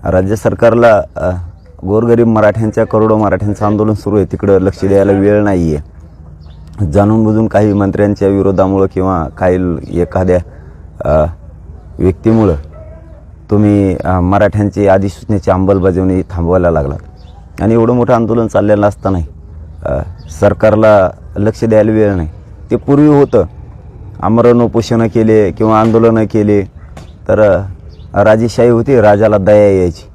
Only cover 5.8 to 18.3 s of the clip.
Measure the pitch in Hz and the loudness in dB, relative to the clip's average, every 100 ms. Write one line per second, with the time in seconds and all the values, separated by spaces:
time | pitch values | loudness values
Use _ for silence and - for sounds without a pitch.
5.8 | - - - - - - - - - - | -8 -20 -20 -20 -20 -20 -20 -20 -20 -8
6.8 | 95 80 101 113 107 107 110 101 107 101 | -2 0 2 2 2 0 0 0 0 0
7.8 | 98 92 104 104 98 98 98 92 95 98 | 0 0 -2 0 0 0 0 0 0 0
8.8 | 95 - 92 92 80 - 95 92 90 80 | 0 -2 -2 -2 -4 -4 -2 0 -2 -6
9.8 | - 85 87 95 92 90 - - - - | -6 -4 -4 -2 0 -2 -4 -16 -20 -20
10.8 | - - - 78 78 - - - - - | -20 -10 -2 -2 -2 -6 -20 -20 -20 -20
11.8 | - - 90 90 113 113 104 78 - - | -20 -4 -2 0 0 2 2 0 -6 -18
12.8 | - - - - - - - 104 104 101 | -20 -20 -20 -20 -20 -20 -4 0 2 2
13.8 | 98 90 - 92 87 101 104 101 101 92 | 0 -2 -2 -2 0 2 2 0 -2 0
14.8 | 101 95 98 - - 104 - 92 95 98 | 2 2 0 -8 -6 -4 0 0 0 2
15.8 | 92 90 92 92 90 87 82 92 90 80 | 0 0 0 -2 -4 -6 -2 0 0 0
16.8 | 69 - - - - - - - 101 117 | -4 -8 -14 -20 -20 -20 -20 -6 -2 0
17.8 | 117 123 120 120 113 | 2 0 0 0 0